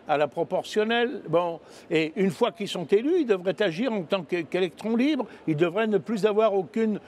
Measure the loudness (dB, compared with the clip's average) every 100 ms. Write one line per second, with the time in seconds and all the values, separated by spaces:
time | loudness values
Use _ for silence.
0 | -2 2 2 0 -4 -4 -2 -2 0 2
1 | 0 -4 0 0 0 -4 -12 -18 -2 0
2 | 0 0 0 2 0 -2 -6 -6 0 2
3 | 2 0 2 0 0 0 0 0 -2 -2
4 | -2 -4 -2 -4 -2 -2 -2 -4 -2 0
5 | 2 0 -4 -8 -4 0 2 2 0 0
6 | 0 0 0 4 2 2 -2 0 0 -2